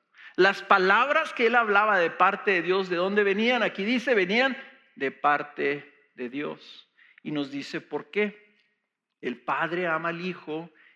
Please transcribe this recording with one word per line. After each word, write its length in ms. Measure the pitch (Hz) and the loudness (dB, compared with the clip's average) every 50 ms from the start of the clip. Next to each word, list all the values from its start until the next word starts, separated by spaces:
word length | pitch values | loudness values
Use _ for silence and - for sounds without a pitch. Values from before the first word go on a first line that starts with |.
| _ _ _ - - - - | _ _ _ -20 -20 -4 2
Las 280 | - 185 196 196 - - | 4 4 4 2 0 2
palabras 680 | - 208 196 185 190 202 226 254 277 294 320 311 - - | 2 4 4 4 4 4 4 4 2 0 0 0 -2 -2
que 120 | - 240 | 0 2
él 100 | 233 240 | 2 4
hablaba 440 | 247 233 208 202 202 214 214 208 185 | 2 2 4 2 2 4 4 2 2
de 100 | 170 160 | 2 0
parte 400 | - - 185 190 196 196 - 214 | 2 4 2 4 2 0 0 0
de 140 | 190 175 165 | 0 0 0
Dios, 260 | 170 185 196 190 180 | 0 0 -2 -2 -2
¿de 60 | 180 | -2
dónde 280 | 170 180 196 202 208 202 | -2 -2 0 2 2 2
venían? 380 | 202 190 208 220 240 254 240 | 2 2 2 2 2 2 0
Aquí 240 | 208 175 - - 190 | 0 -2 -2 -4 -4
dice, 300 | 220 254 247 - 285 247 | -2 -2 -2 0 0 2
venían 420 | 202 185 175 208 233 262 269 240 - - - - _ _ _ _ | 2 2 2 2 2 0 0 -2 -6 -14 -20 -20 _ _ _ _
de 160 | - 135 135 | -6 -6 -6
parte 1000 | 131 - - 147 147 143 147 - - - 147 143 147 143 - - _ _ _ _ _ | -4 0 0 2 2 0 -2 -6 -6 -4 -2 -2 -2 -4 -8 -18 _ _ _ _ _
de 140 | - 127 117 | -12 -10 -10
Dios. 600 | 127 143 151 156 156 151 - - - - - _ _ _ _ _ _ _ | -8 -8 -8 -8 -10 -12 -16 -20 -20 -20 -20 _ _ _ _ _ _ _
Y 100 | - - | -10 -8
nos 200 | 151 143 143 131 | -6 -6 -6 -6
dice 300 | 139 139 135 - - 151 | -8 -12 -10 -8 -10 -10
por 280 | - - 147 143 139 _ | -10 -8 -10 -10 -8 _
qué. 480 | - 202 208 202 202 - _ _ _ _ _ _ _ _ _ _ _ _ _ _ _ _ | -2 -2 -2 -2 -4 -10 _ _ _ _ _ _ _ _ _ _ _ _ _ _ _ _
El 200 | - - 247 - | -8 -8 -8 -6
Padre 440 | - - 139 143 165 160 170 175 180 | -4 -4 -2 -2 -2 -2 -2 -2 -2
ama 240 | 170 160 160 165 170 | -2 -2 -2 -4 -4
al 120 | 170 170 | -6 -6
Hijo 500 | 175 185 175 175 - 160 151 160 170 170 _ _ _ _ _ | -6 -8 -8 -10 -10 -10 -8 -8 -10 -12 _ _ _ _ _